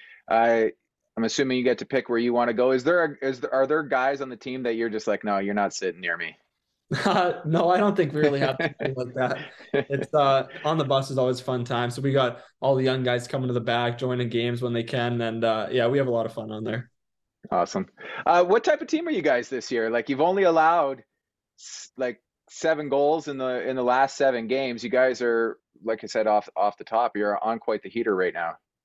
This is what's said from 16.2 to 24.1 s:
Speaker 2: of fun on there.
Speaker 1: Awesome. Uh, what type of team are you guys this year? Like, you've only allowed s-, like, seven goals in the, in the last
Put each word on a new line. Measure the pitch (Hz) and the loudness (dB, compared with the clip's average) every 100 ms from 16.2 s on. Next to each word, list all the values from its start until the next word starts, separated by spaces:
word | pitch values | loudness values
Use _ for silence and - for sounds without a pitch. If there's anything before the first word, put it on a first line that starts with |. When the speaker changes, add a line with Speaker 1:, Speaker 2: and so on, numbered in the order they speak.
| 113 | -2
Speaker 2:
of | |
fun | - 110 | -6 -10
on | 107 | -8
there. | 110 113 - _ _ _ _ _ - | -6 -6 -8 _ _ _ _ _ -4
Speaker 1:
Awesome. | - 175 - - - - - - | 0 0 -2 -6 -10 -14 -4 2
Uh, | 175 | 4
what | 180 226 | 6 4
type | - 302 | 2 0
of | 330 | 0
team | 311 339 | -4 -2
are | |
you | 262 | -2
guys | 151 123 117 | 2 0 -2
this | 127 - | -6 -4
year? | 120 113 | -2 0
Like, | 117 113 | 0 0
you've | 131 | 0
only | 165 196 | 2 4
allowed | 185 165 160 170 143 135 - _ _ _ _ - | 4 4 4 4 0 -4 -12 _ _ _ _ -20
s-, | - - - - | -18 -18 -16 -6
like, | 127 117 _ _ _ | -6 -6 _ _ _
seven | - 165 151 147 | -4 -2 0 0
goals | 139 143 160 151 | 2 4 2 -2
in | 135 | -6
the, | 131 123 101 | -4 -2 -2
in | 131 | 0
the | |
last | 123 127 131 | 2 4 2